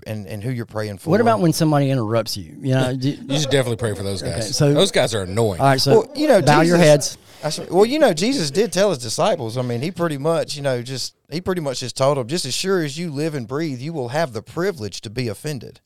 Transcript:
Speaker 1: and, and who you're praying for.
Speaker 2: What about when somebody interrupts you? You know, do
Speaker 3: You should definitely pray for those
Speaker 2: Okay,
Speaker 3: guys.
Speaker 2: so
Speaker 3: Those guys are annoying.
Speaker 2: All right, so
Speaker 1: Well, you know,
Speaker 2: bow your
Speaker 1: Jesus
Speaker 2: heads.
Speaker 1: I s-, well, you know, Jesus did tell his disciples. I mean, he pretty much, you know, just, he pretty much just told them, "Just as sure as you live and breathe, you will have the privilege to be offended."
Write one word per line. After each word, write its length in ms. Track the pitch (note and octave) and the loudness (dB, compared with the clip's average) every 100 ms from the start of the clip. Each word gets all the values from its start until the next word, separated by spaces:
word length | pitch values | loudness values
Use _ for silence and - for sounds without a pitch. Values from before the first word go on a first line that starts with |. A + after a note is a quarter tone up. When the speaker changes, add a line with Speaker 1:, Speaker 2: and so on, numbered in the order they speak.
| - | -10
Speaker 1:
and, 180 | G#2+ F#2+ | -10 -8
and 180 | G#2 | -8
who 60 | A#2 | -6
you're 160 | A#2+ A2 | -6 -6
praying 320 | A2 G#2+ G2 | -6 -6 -6
for. 140 | D#3 | 0
Speaker 2:
What 100 | G3+ | 2
about 180 | A#3 G#3+ | 4 4
when 140 | E3+ | 2
somebody 380 | - D#3 D3 C3+ | 4 2 4 2
interrupts 440 | C3+ G#2+ A2+ A2 G#2 | 0 0 0 -2 -6
you? 200 | D#2+ - | -10 -6
You 140 | C#3 | 0
know, 220 | C3 B2+ C3 | 0 0 -2
do 140 | C3+ | -2
Speaker 3:
You 300 | - - D3 | -4 -4 -2
should 120 | D3 | 0
definitely 240 | C#3 A#2+ A2+ | 2 0 -2
pray 180 | A2+ | -4
for 80 | G2+ | -4
those 220 | G2 F#2+ | -4 -4
Speaker 2:
Okay, 80 | - | -4
Speaker 3:
guys. 240 | - A2 - | -6 -4 0
Speaker 2:
so 160 | D3 | 2
Speaker 3:
Those 160 | D3 F#3+ | 4 2
guys 220 | F3+ A#2 | 2 0
are 80 | G#2+ | -2
annoying. 400 | F#2 G#2 A2 F#2 | -2 0 0 2
Speaker 2:
All 60 | C#3 | 2
right, 120 | C3+ | 4
so 200 | C#3 A3 | 4 4
Speaker 1:
Well, 120 | - - | 4 0
you 100 | D4+ | 4
know, 140 | G#3 | 6
Speaker 2:
bow 200 | C3 D3 | 6 6
your 160 | E3 F3 | 6 6
Speaker 1:
Jesus 120 | D#3 | 8
Speaker 2:
heads. 280 | D3 - - _ - | 6 4 -10 _ -8
Speaker 1:
I 40 | D3+ | -8
s-, 220 | F3 - | -6 0
well, 160 | F3+ A#3 | 2 4
you 140 | D4+ | 4
know, 120 | B3+ | 4
Jesus 380 | D#3 G#3+ C4+ D3 | 4 0 0 -2
did 240 | C#3+ A3 | 0 0
tell 160 | F3 G3+ | 2 0
his 80 | C#3+ | 0
disciples. 580 | A#2+ - F#3 D#3 A2+ B2 | -4 -2 0 0 -4 -4
I 60 | |
mean, 200 | B2 A#2+ | -4 -2
he 80 | D#3+ | -4
pretty 260 | F3+ E3+ C#3 | -4 -4 -2
much, 380 | D3 E3 A#2 C#3+ | -2 -2 -2 -4
you 80 | |
know, 180 | C#3 B2 | -4 -4
just, 320 | A#2+ B2+ - _ - | -6 -8 -10 _ -10
he 120 | D#3+ | -8
pretty 200 | F#3 F3+ | -4 -4
much 200 | C#3 D#3+ | -4 -6
just 140 | B2 - | -6 0
told 220 | C3+ C#3 | 2 2
them, 100 | A#2 | -2
"Just 180 | E3+ C#3 | -4 -4
as 100 | - | -4
sure 260 | F#3+ F#3+ | 0 0
as 140 | D3+ D3 | -2 -6
you 140 | F3 | -6
live 240 | C#3 D#3+ D3 | -4 -4 -4
and 120 | G#2+ | -6
breathe, 320 | C#3 E3 B2 | -4 -4 -6
you 120 | C#3+ | -8
will 160 | E3 A#2+ | -6 -4
have 240 | C#3+ D#3 | -2 -2
the 80 | A2 | -4
privilege 600 | - D#3+ F#3+ E3+ G#2 - | -8 -4 -4 -4 -8 -8
to 100 | A2 | -10
be 160 | A2+ A#2+ | -6 -6
offended." 520 | G2 D3+ C3 C2 - | -6 -8 -10 -12 -20